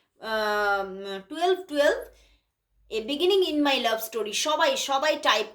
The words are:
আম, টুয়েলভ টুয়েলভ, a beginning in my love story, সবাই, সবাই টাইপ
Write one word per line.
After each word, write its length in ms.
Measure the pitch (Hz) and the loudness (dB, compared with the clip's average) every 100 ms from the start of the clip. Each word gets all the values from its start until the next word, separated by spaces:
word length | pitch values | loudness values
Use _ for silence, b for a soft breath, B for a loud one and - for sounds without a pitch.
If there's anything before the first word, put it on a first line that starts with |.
| b _ | b _
আম, 1000 | 220 220 214 208 208 196 190 190 196 196 - | -6 -2 0 0 0 0 -2 -8 -10 -10 -10
টুয়েলভ 320 | 320 359 370 - | -2 0 0 -2
টুয়েলভ, 300 | 294 294 466 - b b b b _ _ _ _ | 2 2 2 -4 b b b b _ _ _ _
a 100 | 220 | -8
beginning 440 | 220 294 359 403 339 | -4 0 2 4 2
in 80 | 302 285 | 2 2
my 100 | 262 226 | 2 0
love 160 | 220 - | -2 -4
story, 220 | 226 214 | -6 -4
সবাই, 440 | 202 302 311 311 262 | -4 -2 2 2 2
সবাই 400 | - 269 302 294 | -2 0 0 0
টাইপ 300 | 294 220 208 | 0 0 -2